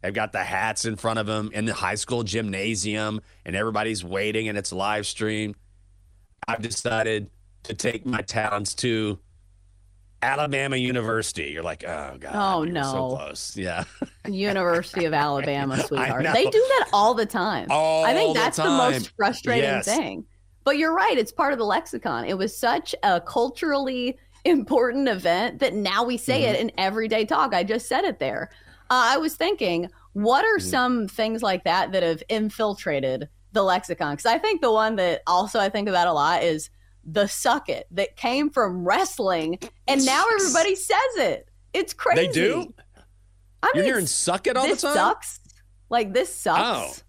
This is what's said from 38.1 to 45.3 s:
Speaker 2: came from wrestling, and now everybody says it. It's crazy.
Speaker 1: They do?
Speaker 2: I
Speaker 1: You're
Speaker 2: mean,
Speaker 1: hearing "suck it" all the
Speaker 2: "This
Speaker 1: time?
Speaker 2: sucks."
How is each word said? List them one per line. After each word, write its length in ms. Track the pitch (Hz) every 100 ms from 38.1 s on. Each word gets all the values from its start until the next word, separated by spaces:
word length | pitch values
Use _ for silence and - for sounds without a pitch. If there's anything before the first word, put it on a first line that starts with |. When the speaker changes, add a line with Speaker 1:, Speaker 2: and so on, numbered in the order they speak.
| -
Speaker 2:
came 340 | 233 254 294
from 340 | 269 214 180
wrestling, 760 | 175 226 381 - 196 175 160 180 - - -
and 180 | 277
now 200 | 262 269 403 440
everybody 340 | 370 330 330
says 420 | 381 - 381 508 453
it. 320 | 220 135 - - _
It's 200 | - -
crazy. 320 | - - - 180
Speaker 1:
They 60 |
do? 420 | 156 190 311 349 - - - - _ _ _ _ _
Speaker 2:
I 80 | -
Speaker 1:
You're 100 | 403
Speaker 2:
mean, 80 | 190
Speaker 1:
hearing 140 | 254 165
"suck 400 | - - 185 -
it" 80 | 254
all 80 | 269
the 60 |
Speaker 2:
"This 100 | 392
Speaker 1:
time? 120 | 285
Speaker 2:
sucks." 440 | - 202 440 -